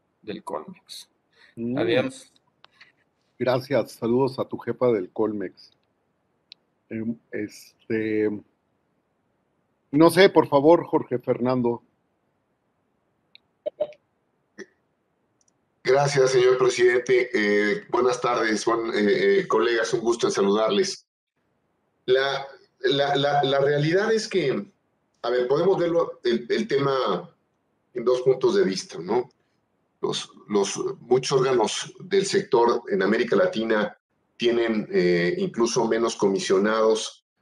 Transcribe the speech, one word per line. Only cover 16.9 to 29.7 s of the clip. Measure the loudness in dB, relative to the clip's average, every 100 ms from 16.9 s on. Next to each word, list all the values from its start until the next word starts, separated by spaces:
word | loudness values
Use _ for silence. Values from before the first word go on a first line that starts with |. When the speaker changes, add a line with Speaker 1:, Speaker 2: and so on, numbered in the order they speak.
| 2 2 0 2
Speaker 3:
Eh, | 0 2 2 0 -2 -4
buenas | 0 0 0
tardes, | -2 -2 -2 -2 -2
buen, | -2 -2 0
eh, | 2 2 2 2
eh, | 2
colegas, | 0 0 0 -2
un | -2
gusto | -2 0 0
en |
saludarles. | 0 2 2 2 0 -2 -4 _ _ _ _ _ _ _ _ _ _ 0
La, | 0 0 -4 -10 -18 _ _
la, | -2 0 0 0
la, | 0 0
la | 0 0
realidad | 0 0 0 0 0
es | -2 -2
que, | -2 -2 -4 -8 _ _ _ _ _
a | -4
ver, | -2 0
podemos | 0 2 0
verlo | 0 0 -2 -4
el, | -2 -2 -2
el | -4 -2
tema | -2 0 -2 -2 -4 -8 _ _ _ _ _ _
en | -6
dos | -2 0
puntos | 0 2 2 2
de |
vista, | 0 -2 -8 -12
¿no? | -4 -4 -4 _ _ _ _